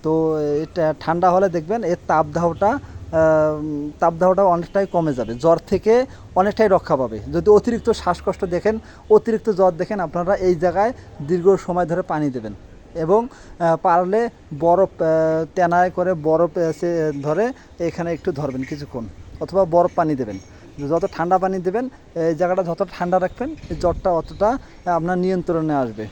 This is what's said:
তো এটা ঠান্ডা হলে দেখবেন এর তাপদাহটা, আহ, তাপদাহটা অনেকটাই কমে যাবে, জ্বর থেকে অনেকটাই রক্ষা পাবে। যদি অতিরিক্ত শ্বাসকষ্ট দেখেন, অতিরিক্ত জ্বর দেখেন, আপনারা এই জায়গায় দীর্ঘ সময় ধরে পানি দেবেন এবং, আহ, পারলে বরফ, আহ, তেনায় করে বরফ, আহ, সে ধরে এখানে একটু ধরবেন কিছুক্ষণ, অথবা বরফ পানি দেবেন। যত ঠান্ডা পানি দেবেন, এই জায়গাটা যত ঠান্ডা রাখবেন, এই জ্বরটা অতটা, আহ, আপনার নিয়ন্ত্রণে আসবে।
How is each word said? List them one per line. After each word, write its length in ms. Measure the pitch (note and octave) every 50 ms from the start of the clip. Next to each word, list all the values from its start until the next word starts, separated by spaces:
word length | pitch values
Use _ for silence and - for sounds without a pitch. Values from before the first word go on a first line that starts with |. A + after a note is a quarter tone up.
| -
তো 360 | D#3 D#3+ D#3+ D#3+ D#3+ D#3 D#3
এটা 540 | D3+ D3 D3 D3 D#3+ D3+ - F3+ D#3+ D#3 D3+ -
ঠান্ডা 320 | - D#3 E3 F3 F3 F3+
হলে 180 | F3 F#3 G3+ F#3+
দেখবেন 340 | E3 F3 D3+ D#3+ G#3+ A#3+ G#3+
এর 140 | - F3 - -
তাপদাহটা, 600 | - E3+ D#3 E3 D3+ D3 E3 E3+ E3+ E3 - G3
আহ, 120 | G#3 C4+ C#4 - - - - - - - D#3+ D#3+ D#3+ D#3 D#3 D3+ D#3 D3+ D3+ D3+ D#3 D3+ D3 D3 D3 D3+ -
তাপদাহটা 440 | F3 E3 E3 D#3+ F3+ F#3 F#3 F#3+ G3+
অনেকটাই 420 | F#3+ E3+ E3+ F3 - - G3 G3 F#3
কমে 220 | - F3 E3 D#3 C3+
যাবে, 200 | B2 A2+ G#2+ A#2
জ্বর 220 | A#2+ C#3 E3 E3
থেকে 480 | D#3+ - - G3+ F3 - G#3+ A3+ B3 C4 - - - - - -
অনেকটাই 320 | F#3 F#3+ G#3 G3 - A3
রক্ষা 280 | G3+ F#3+ E3 - - E3
পাবে। 220 | C3 B2+ A2 A2 G#2+ G#2 C3 D3
যদি 160 | E3+ D#3+ G#3
অতিরিক্ত 400 | G#3 G#3 - A#3+ A#3+ G#3 - A#3
শ্বাসকষ্ট 560 | G#3+ - - F3+ F3 - - G3+ F#3 - G3+
দেখেন, 340 | F3+ E3+ F3 - G#3 A3 A3 - - - - - -
অতিরিক্ত 400 | G#3+ G#3 - A#3+ A3 G#3+ - A3+
জ্বর 220 | G3+ E3+ F#3+ F#3
দেখেন, 280 | E3+ D#3 F3+ - A3 G3+
আপনারা 360 | F3 D#3 - F3 F3 F3 G3+
এই 200 | F#3+ F#3 F#3 F3+
জায়গায় 380 | D3+ F#3 F3+ E3 F#3+ G#3 A#3 C4 - - - - - D3+
দীর্ঘ 280 | C#3 F3+ F3+ E3 G3 G3
সময় 300 | F3 - - F3 F3 F3
ধরে 160 | D#3 E3+ F3+
পানি 280 | F3+ - E3 D3+ D3+ C#3+
দেবেন 240 | B2+ B2 G#2+ G#2+ G2+ - - - - - - - -
এবং, 320 | E3 D#3+ D#3+ G3 A3 A#3+
আহ, 480 | - - - - - - - F3 E3 E3
পারলে 540 | D#3+ - F#3+ E3+ F3 F#3 F3+ G3 A3 A#3 A#3 - - - - D#3 C#3
বরফ, 420 | D#3+ E3+ F3 F3+ F#3+ F3 - -
আহ, 60 | E3 D#3+ D#3+ D#3+ D#3+ D#3+ D#3+ D#3+ E3 D#3 -
তেনায় 340 | F#3 F3 E3+ E3+ F3 F3+ F#3
করে 240 | - F3+ F3+ F#3 F#3
বরফ, 440 | D#3+ C#3+ D#3 D#3+ D#3+ E3+ E3 D#3+
আহ, 140 | F#3 E3+ D#3+
সে 400 | D#3 - F3+ E3+ E3+ E3 D#3 D#3 C#3+ C#3+ C3+
ধরে 300 | D3+ D#3 F3 A3 B3 C4+ - - - - -
এখানে 340 | E3+ E3 - - E3 E3+ E3+
একটু 180 | - - F#3+
ধরবেন 320 | D#3+ C#3 D3+ C#3 B2+ C3 C3
কিছুক্ষণ, 420 | - D#3 C#3+ C#3+ - - B2 A2+ G#2 - - - - - -
অথবা 260 | D#3+ D3 E3+ F#3+ F#3+
বরফ 260 | E3 D#3+ F3 E3+ F3+ -
পানি 200 | - E3+ D#3 D3+
দেবেন। 240 | B2+ B2 G#2 G2 F#2+ - - - - - - - - C#3+ C#3
যত 160 | D#3+ E3+ F#3 F#3+
ঠান্ডা 260 | - - E3+ F3 F#3+
পানি 220 | F#3 F#3 F#3+ F#3+ F#3+
দেবেন, 300 | E3 F#3 F#3 A3+ C4 B3+ - - - - -
এই 200 | E3+ D#3+ E3 E3
জায়গাটা 280 | D3 F3+ F3 F3+ F#3 F#3
যত 220 | E3+ E3 - G3 F3+
ঠান্ডা 280 | - - F3+ F3 F3+ F#3
রাখবেন, 360 | F#3 F#3 - - B3 D4+ D#4+ - - -
এই 60 | E3+
জ্বরটা 340 | - - E3+ E3+ - - F#3+
অতটা, 400 | F3 E3 D#3+ - D#3+ D3+ G3 G#3+
আহ, 400 | B3+ C#4 - - - - - F3+
আপনার 280 | F3 E3 D#3 F3 F#3
নিয়ন্ত্রণে 560 | F3+ F3+ F#3 F#3+ F3+ D#3 - E3+ D#3+ D#3+ D#3 D3
আসবে। 340 | C#3 C3 A#2 G#2+ G#2+ G#2+ G#2